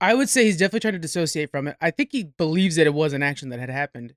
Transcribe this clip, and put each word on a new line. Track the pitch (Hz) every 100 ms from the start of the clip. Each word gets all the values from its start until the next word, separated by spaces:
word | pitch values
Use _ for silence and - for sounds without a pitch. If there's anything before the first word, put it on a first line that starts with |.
I | 185 247
would | 269
say | 262 220
he's | 170
definitely | 185 220
trying | 220
to | 190
dissociate | 160 180 160 156 151
from | 143 143
it. | -
I | 170
think | - 285
he | 269
believes | 160 - 160 170 190 160
that | 151
it |
was | 147 156
an | 139
action | 143 143 135
that | 120
had | 127
happened | 131 143 120 120